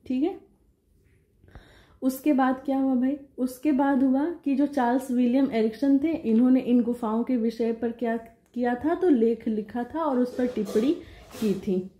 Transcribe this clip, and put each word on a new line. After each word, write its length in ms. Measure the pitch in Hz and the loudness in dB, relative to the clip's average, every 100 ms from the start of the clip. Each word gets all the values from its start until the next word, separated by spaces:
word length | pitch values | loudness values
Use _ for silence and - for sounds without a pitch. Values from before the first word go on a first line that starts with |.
| - | -4
ठीक 160 | 254 | -2
है। 180 | 320 370 - _ _ _ _ _ _ _ _ _ - - - - _ _ | -2 -4 -18 _ _ _ _ _ _ _ _ _ -20 -20 -20 -20 _ _
उसके 300 | 262 262 302 | -4 0 0
बाद 300 | 269 262 262 | 2 2 0
क्या 140 | - 269 | -2 -2
हुआ 160 | 269 | 0
भाई? 240 | 254 262 285 - - | 0 0 -2 -10 -6
उसके 340 | 254 - 302 | -6 -2 0
बाद 300 | 269 277 277 | 2 2 2
हुआ 280 | 269 262 320 | 2 2 0
कि 260 | 339 285 269 | -4 -2 0
जो 100 | 285 | 0
चार्ल्स 440 | 285 240 254 262 | 0 0 0 -2
विलियम 420 | 247 247 262 269 | 0 2 2 2
एरिक्सन 460 | 233 220 214 277 277 | 2 0 0 2 2
थे, 140 | 311 | 2
इन्होंने 480 | 311 226 226 254 262 | -2 0 4 4 4
इन 220 | 233 247 | 4 2
गुफाओं 420 | 226 240 214 220 | 2 -2 -2 -2
के 120 | 240 254 | 0 0
विषय 360 | 226 226 226 | -2 -2 -4
पर 200 | 226 233 | -2 -4
क्या 240 | 233 233 233 226 _ _ | -4 -4 -4 -8 _ _
किया 200 | 240 247 | -4 -2
था? 200 | 247 285 | -2 -2
तो 140 | 349 370 | 0 2
लेख 400 | 254 226 226 - | 4 4 0 -2
लिखा 360 | 214 208 240 | -4 -6 -8
था 180 | 240 311 | -6 -2
और 160 | 311 254 | 0 0
उस 160 | 247 - | 0 0
पर 80 | 247 | -4
टिप्पणी 480 | 226 202 214 254 349 - - - - | -2 -2 0 0 -2 -8 -20 -20 -4
की 140 | 220 | -2
थी। 360 | 185 - 185 185 | -2 -2 -4 -4